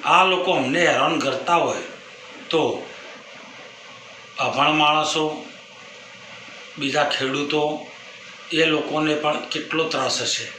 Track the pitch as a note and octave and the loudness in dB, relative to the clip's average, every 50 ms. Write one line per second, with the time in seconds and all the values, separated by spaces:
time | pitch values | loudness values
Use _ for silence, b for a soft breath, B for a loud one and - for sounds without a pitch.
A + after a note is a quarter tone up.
0 | - D3 D#3+ F3 F#3 F#3+ F#3 F3+ F3+ F#3 F3 D#3+ C3+ B2 C#3 E3+ F3 D#3 C#3 - | 4 6 6 8 8 6 4 2 2 2 2 2 2 2 2 4 4 4 4 4
1 | C#3 D3+ E3+ D3+ C3+ C#3 B2 - - - F3 E3 C#3+ B2 - - - - - - | 4 2 2 2 0 0 -2 -2 2 4 4 4 4 2 0 -4 -6 -10 -12 -16
2 | - - - - - - - - - - - D#3+ D3 B2 - - - - - - | -18 -18 -20 -18 -18 -18 -18 -18 -8 0 0 2 2 2 0 -4 -6 -12 -14 -16
3 | - - - - - - - - - - - - - - - - - - - - | -16 -16 -16 -18 -18 -18 -18 -18 -18 -18 -18 -18 -18 -18 -20 -20 -20 -20 -20 -20
4 | - - - - - - - - C#3 B2 - C3+ C#3+ D3+ D#3 D#3 D3+ D3 D3+ D#3 | -18 -20 -20 -20 -20 -18 -6 -4 -2 -2 2 2 4 4 4 4 6 6 6 4
5 | D3+ D3+ - D#3+ D#3 D#3 D3+ - - - - - - - - - - - - - | 2 2 0 0 0 0 -2 -4 -10 -14 -16 -18 -20 -20 -20 -20 -20 -18 -18 -18
6 | - - - - - - - - - - - - - - - - D3 C#3 C3 D3+ | -18 -20 -20 -18 -18 -18 -18 -18 -18 -18 -18 -16 -16 -16 -10 -4 -2 0 2 4
7 | C#3+ - - - C3+ C3 C3+ C#3 D3 C#3+ D3+ D3+ D3+ D3+ D3+ D3 - - - - | 2 4 2 0 0 0 0 0 -2 2 2 2 2 2 0 -2 -8 -10 -14 -16
8 | - - - - - - - - - - - D#3 D#3+ D#3+ D#3 D3+ D3 - D3+ D#3 | -18 -18 -18 -18 -18 -18 -18 -18 -12 -4 2 2 4 4 4 2 0 0 0 0
9 | D#3 D3+ D3+ C#3+ - D3+ D3+ - - - - D#3 - - - D#3+ D#3+ D#3+ - C3 | 2 2 2 2 2 2 0 0 -2 -6 -6 -6 -6 -4 0 0 0 0 0 0
10 | C3 - - - B2 A2+ - - A#2 G#2 - | 0 0 0 -2 -2 -2 -2 -4 -4 -8 -10